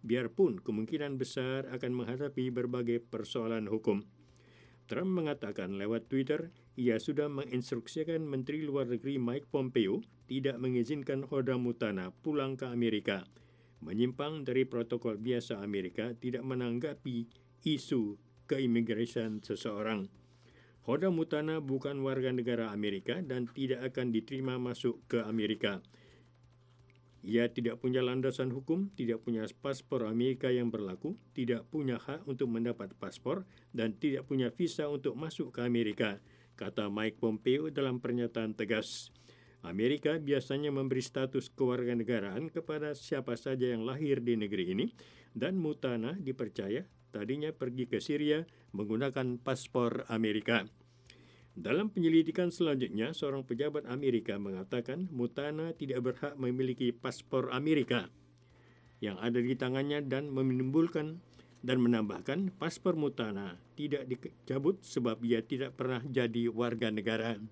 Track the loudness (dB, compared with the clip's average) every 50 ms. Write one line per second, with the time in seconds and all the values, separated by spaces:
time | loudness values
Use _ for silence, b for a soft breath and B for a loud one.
0 | 0 2 0 2 2 -2 2 4 4 4 4 0 -2 -2 -2 0 0 0 -2 -2
1 | -2 -2 -2 -2 -4 -4 -2 -4 -2 -2 -2 -2 -4 -4 -6 -4 -2 -2 -2 -2
2 | -2 -2 -2 -4 -4 -4 -2 0 -2 0 0 -2 -2 -2 0 -2 0 2 0 0
3 | 0 -4 -6 -6 -6 -4 -2 -2 0 0 0 -2 0 0 -2 0 2 2 2 2
4 | 0 -6 -18 B B B B B B B B B B B B B B -6 -4 -2
5 | 0 2 2 2 2 0 -2 -2 -4 -6 -4 -4 -4 -4 -2 -2 0 0 0 0
6 | -2 0 0 0 2 2 0 -2 -2 -8 b b b b b 0 2 4 4 4
7 | 2 0 0 0 0 0 0 -4 -4 -2 -2 -4 -2 -2 -4 -4 -4 -6 -4 -4
8 | -2 0 0 -2 -2 -2 -2 -4 -2 -2 -2 -2 -2 0 0 0 0 0 -2 -2
9 | -2 -2 0 0 0 0 0 -2 -4 -2 -2 0 0 2 4 4 4 4 2 0
10 | -2 -6 _ -20 -10 -6 -4 -2 0 -2 -2 0 -2 0 2 2 2 2 -2 -4
11 | -2 -2 -2 -2 -2 -2 0 0 2 2 2 2 2 0 0 0 0 0 0 0
12 | -4 -4 -8 -6 -4 -2 0 0 0 0 -2 -4 -4 -4 0 2 2 4 2 2
13 | 2 0 0 0 -2 -10 b b b b b b b b b b -10 -6 2 2
14 | 2 2 2 -2 -4 -4 -4 -6 -4 0 2 2 2 2 2 -4 -2 -2 -2 -2
15 | -2 -2 -4 -2 0 0 0 0 0 -4 -6 -4 -4 -2 -2 -2 -2 -2 -2 -4
16 | -4 -4 -4 -4 -4 -4 -4 -4 -4 -4 -4 -2 -2 -2 -2 -2 -2 -4 -8 -6
17 | -8 -6 -4 -4 -6 -6 b b b b b b 0 0 0 0 0 0 2 2
18 | 2 0 -2 -8 -14 -20 -20 -20 -4 -4 -2 0 2 4 4 4 4 2 2 0
19 | 0 -2 0 -2 -2 -2 -4 -6 -4 -6 -6 -4 -4 -6 -4 -2 -2 0 0 -2
20 | -2 -6 -10 b b b b b b b b b b b b b b -2 0 2
21 | 2 2 2 2 0 0 0 0 0 0 -2 -2 -2 -2 -2 -2 -2 -2 -4 -2
22 | -2 0 0 0 0 0 0 0 0 0 0 0 0 -2 -2 0 0 0 0 -2
23 | -2 -2 -2 -2 -2 -4 -2 -2 -4 -4 -4 -4 -2 -2 -2 -2 -2 -4 -2 -2
24 | 0 2 2 0 0 -2 -6 -4 -2 -2 -2 -2 -2 -4 -4 -2 -2 -2 -2 -2
25 | -6 -2 -2 0 0 0 0 0 0 0 0 0 0 0 0 -2 -8 B B B
26 | B B B B B B B _ -20 -20 -20 _ _ -20 -20 _ -20 -20 -20 _
27 | _ -20 -20 -14 -6 2 4 4 4 4 2 0 -2 -2 -2 0 -2 0 2 2
28 | 2 2 0 0 0 0 0 0 -2 -2 -2 -6 -2 -2 0 0 0 -4 -4 -4
29 | -2 0 0 -2 -2 -2 -2 -2 -2 -4 -8 _ -6 -6 -6 -6 -6 _ -2 -2
30 | 0 0 0 2 2 2 2 2 2 2 2 2 2 0 0 -2 -4 -4 -6 -6
31 | -6 -6 -6 -6 -12 -12 _ -4 0 0 0 -2 -2 -6 -4 -2 0 0 -2 -2
32 | -4 -8 -8 -8 -6 -8 -2 0 0 0 2 0 0 0 -2 -4 -6 -12 -10 -10
33 | -10 -10 -10 -6 -4 -2 -2 -2 -4 B B B B B B 0 0 0 0 0
34 | 0 0 0 0 -2 -2 0 2 2 0 0 0 -2 -2 0 -2 -2 -2 -2 0
35 | -2 -2 -2 -2 -6 -8 -6 -6 -6 -6 -4 -2 0 2 4 4 4 2 2 2
36 | 2 0 0 -4 b b b b b b b -8 -8 -6 -2 -2 -2 0 0 0
37 | 0 0 0 2 0 0 0 2 2 2 2 4 2 -2 -2 -2 0 0 -2 -2
38 | -2 -2 -2 0 -2 -2 -2 -2 -4 -4 -2 -4 0 2 2 0 0 -2 -8 -10
39 | -12 -14 B B B B B B B B B B B -6 -2 2 4 4 2 4
40 | 2 0 0 0 0 2 2 2 2 0 -2 0 0 0 0 0 0 0 0 0
41 | -2 -2 -2 -2 -2 0 0 -2 -4 -4 _ 0 2 2 2 2 0 0 0 0
42 | 0 2 0 0 0 -2 -4 -4 -6 -4 -6 -6 -4 -4 -4 -4 -2 -4 -6 -6
43 | -4 -2 -2 -2 0 -2 -4 -2 0 -2 0 2 2 2 2 0 0 -2 -2 -2
44 | 2 2 2 2 4 2 2 2 2 0 0 0 0 2 2 2 0 0 -2 B
45 | B B B B B B B -2 -2 0 0 0 0 0 -2 -2 -2 -2 0 0
46 | -2 -2 -4 -4 -4 -4 -4 -4 -4 -6 -4 -4 -2 -2 -2 -2 -4 -6 _ -20
47 | -20 _ -8 -6 -4 -2 -2 -2 -2 -4 -4 -4 -6 -4 -2 -4 -2 0 0 -2
48 | 0 2 0 2 4 4 4 2 2 B B B B B B -6 -2 0 0 2
49 | 2 0 0 0 0 0 -2 -2 0 -2 -2 -2 -2 -2 2 4 4 4 2 0
50 | -2 -2 0 2 2 4 2 2 4 4 4 4 4 0 -10 -20 -20 B B B
51 | B B B B B B B B B B B -6 0 2 2 2 2 2 0 2
52 | 4 8 8 8 6 6 2 2 0 0 2 2 2 2 4 2 2 0 0 0
53 | 0 0 -2 -2 -2 -2 -2 -2 -2 -4 -2 0 0 0 0 -4 -4 -4 -4 0
54 | 2 4 4 4 2 0 -4 -2 -2 -4 -4 -6 -4 -2 -2 -2 -2 -2 -4 -4
55 | -4 -4 -2 -2 -2 -2 -2 -2 -4 -2 -2 -4 -4 -6 -6 -6 -4 -2 -2 0
56 | 0 -2 -2 -2 -4 -6 -4 -2 -2 -2 0 2 0 0 0 2 2 0 0 0
57 | -4 -8 -8 -8 -8 0 0 0 0 2 -2 0 2 4 4 4 4 4 2 2
58 | 2 -2 -10 -20 -20 -20 -20 b b b b b b b b b b b b b
59 | -6 -4 -4 -2 -2 0 2 2 2 2 0 0 0 0 0 0 0 0 -2 -2
60 | -2 -2 -2 -2 -2 -2 -2 0 2 2 2 2 0 2 4 4 2 4 2 -2
61 | -2 -2 -6 -10 -14 B B B B B B B 0 2 4 6 6 6 6 4
62 | 4 0 -2 -4 -4 -2 0 0 0 -2 -2 -2 -4 -4 -4 0 0 2 2 4
63 | 2 0 0 -2 -4 -2 -2 -4 -6 -8 -10 -12 -18 -20 -10 -6 -2 -2 -2 -2
64 | -2 -4 -6 -6 -6 -14 -14 -14 -6 -2 -2 2 2 2 2 2 -4 -4 -2 0
65 | 2 2 0 0 2 2 2 2 2 -2 -4 -4 -4 -6 -4 -4 -2 -2 -2 -2
66 | -4 0 2 2 2 4 2 2 0 0 2 2 0 0 2 0 0 0 0 0
67 | 0 0 0 0 0 -2 -2 -4 -6 -12